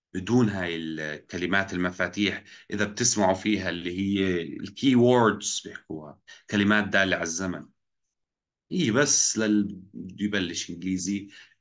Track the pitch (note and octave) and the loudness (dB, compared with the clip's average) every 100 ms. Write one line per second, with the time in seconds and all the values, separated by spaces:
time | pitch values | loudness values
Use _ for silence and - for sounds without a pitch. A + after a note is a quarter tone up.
0 | _ F2+ F#2 A#2+ A2 G2 F2 E2 D#2+ D#2+ | _ -8 2 4 4 0 -4 -6 -6 -8
1 | D#2 D2 - F2 E2+ G2 F#2+ F2+ F2+ F2+ | -8 -10 -10 -6 -2 0 0 -2 -2 -2
2 | F2+ G2+ G2+ - - - - G#2 G#2 G#2 | -4 -2 -2 -2 -12 -20 -10 -4 -4 0
3 | A#2 G#2+ F#2+ F#2+ A2 G2 F#2 F2 F2 F2+ | 0 2 2 2 0 0 -2 -6 -6 -4
4 | G2 G2 F#2+ F2 E2 - - - C3+ B2 | 0 0 0 0 -4 -10 -12 -2 4 6
5 | B2 B2 A2+ G2+ - - E2+ - - D#2 | 8 8 6 2 -4 -8 -8 -16 -12 -12
6 | D#2+ - _ - - G#2 G2+ G#2+ G2 G2 | -12 -20 _ -20 -4 2 4 4 2 2
7 | F#2+ F2 E2+ E2 F#2+ D#2+ - _ _ _ | 2 0 -4 -4 -4 -6 -10 _ _ _
8 | _ _ _ _ _ _ - F#3 C3+ A2+ | _ _ _ _ _ _ -8 -2 2 2
9 | D3 - - A2 G#2+ G#2 G2 - - - | 4 2 2 0 2 2 2 -4 -14 -16
10 | F#2 - G2+ G2+ F2+ E2 - E2+ F#2 F#2 | -14 -6 -2 0 -2 -6 -8 -8 -4 -4
11 | F#2+ G2+ G2+ - - - | -2 -6 -6 -20 -20 -8